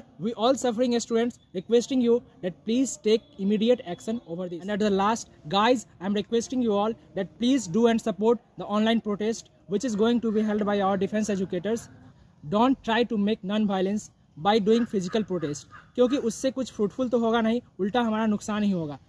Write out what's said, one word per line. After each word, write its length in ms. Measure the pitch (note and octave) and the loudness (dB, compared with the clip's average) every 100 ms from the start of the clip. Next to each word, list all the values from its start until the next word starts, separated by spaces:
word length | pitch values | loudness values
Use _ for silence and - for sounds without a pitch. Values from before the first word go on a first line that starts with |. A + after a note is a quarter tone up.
| - - | -2 -8
we 120 | G3 A3+ | -8 -2
all 240 | A3+ C#4 | 0 0
suffering 320 | B3 A3+ B3+ A#3+ | 0 0 0 0
students 400 | - A#3 A#3+ - _ F#3 | 0 -2 -2 -4 _ -10
requesting 480 | - A#3 A#3 C4 A#3 | 2 2 4 2 4
you 140 | A#3 - - | 2 0 -8
that 160 | F#3 - - | -8 -8 -2
please 280 | A#3+ C4+ - G#3+ | 0 0 -2 2
take 320 | A3+ - - | 2 0 -4
immediate 420 | G3 G#3 A3 B3 - | 0 2 4 2 0
action 260 | F3 - A#3 - | -10 -6 -8 -8
over 200 | E3+ F3+ | -8 -8
this। 120 | E3+ | -8
And 140 | F#3 G#3 | -4 0
at 80 | |
the 80 | G#3+ | 2
last, 400 | G3 G3+ A#3 - - D3+ | 2 2 0 -4 -16 -2
guys, 380 | G3 A3 B3+ - - | 2 4 2 0 -10
I 40 | G3 | -4
am 140 | G#3 | -4
requesting 480 | - A#3 A#3 B3+ A#3 | -2 -2 -2 -2 0
you 80 | G3+ | 0
all 200 | G#3+ A3+ - - | 0 -4 -10 -8
that 180 | G3 - | -8 -2
please 280 | A#3+ C4+ F#3+ F#3 | 0 0 0 2
do 100 | A#3 | 4
and 180 | A3+ - | 2 -2
support 400 | F3 A3 A#3 _ - | 0 2 0 _ -12
the 120 | F3+ G#3 | -4 0
online 240 | A3 A3+ | 2 0
protest 480 | G#3+ G3+ G#3+ A3+ - _ - | -2 -4 -4 -6 -10 _ -6
which 200 | G3 C4 | -4 -2
is 40 | G#3 | 0
going 260 | A3 A#3+ A3+ | 2 2 0
to 40 | |
be 120 | G#3+ | 0
held 220 | G#3+ G#3 G3+ | 0 0 0
by 140 | G3+ | 0
our 160 | F#3+ G3 | 2 0
defense 360 | F#3+ G#3+ A3 G3 | 0 -2 -2 -2
educators। 520 | F#3+ F3+ F#3+ A3+ - - - - - _ | -2 -4 -4 -4 -6 -20 -20 -20 -20 _
Don't 340 | D3 G3+ B3 C4+ | -4 2 2 2
try 200 | - A3 A#3+ | 0 0 0
to 120 | A3+ | 0
make 260 | G3+ A3+ | 0 -2
non-violence 680 | F#3 G#3+ G#3+ F#3+ F#3+ G#3 - _ _ - | -2 0 0 0 0 -2 -6 _ _ -4
by 160 | F3 A3+ | 2 2
doing 260 | G3 A3+ A#3 | 4 2 2
physical 380 | G3+ F3+ A3+ | -2 -2 -4
protest, 440 | G#3 F3+ D3+ D3 - - - - | -2 -4 -4 -6 -12 -20 -10 0
क्योंकि 220 | B3 C4+ | 2 2
उससे 340 | A3+ - C4 | -2 -2 -4
कुछ 200 | C4 B3+ | -4 -8
फ्रूटफुल 360 | - G#3 - C4 | -2 -4 -2 -2
तो 100 | A#3+ | 0
होगा 220 | A3+ A#3 | 2 2
नहीं, 200 | A3 A#3+ - - | 2 0 -4 -4
उल्टा 220 | G3 B3 | -2 0
हमारा 240 | A#3 G#3+ A3+ | 0 0 0
नुकसान 380 | G#3 - G#3+ | -2 -2 -2
ही 80 | G#3 | 0
होगा। 260 | F#3 D#3 C#3 | 0 -4 -8